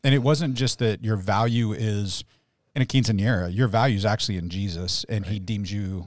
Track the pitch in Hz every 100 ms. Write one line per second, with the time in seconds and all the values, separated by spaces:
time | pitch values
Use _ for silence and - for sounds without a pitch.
0 | 135 139 127 156 160 123 131 - 117 101
1 | 107 107 95 101 117 117 110 - 110 104
2 | 98 - - _ _ _ _ - 127 135
3 | 117 104 107 104 87 98 127 113 131 101
4 | 101 110 - 92 85 95 101 85 90 -
5 | - 107 92 104 92 104 95 104 95 95